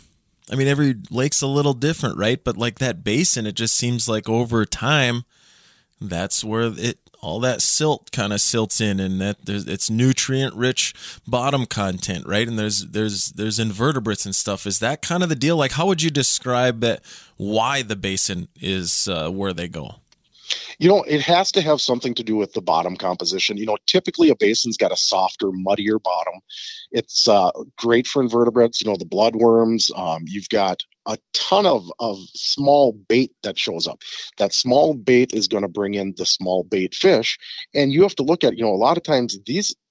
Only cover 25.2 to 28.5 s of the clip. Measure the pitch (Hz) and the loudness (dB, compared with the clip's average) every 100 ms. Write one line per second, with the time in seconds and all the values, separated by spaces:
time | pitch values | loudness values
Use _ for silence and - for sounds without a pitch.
25.2 | 92 - 98 92 92 101 104 107 101 90 | 0 -2 -4 -2 -2 0 0 0 0 -2
26.2 | 82 87 _ - - - - 117 - - | -4 -8 _ -18 -16 -18 -8 -6 -4 0
27.2 | - 101 90 - - - 117 120 127 143 | 4 4 4 0 -8 -4 2 2 2 0
28.2 | 123 117 120 | 2 4 4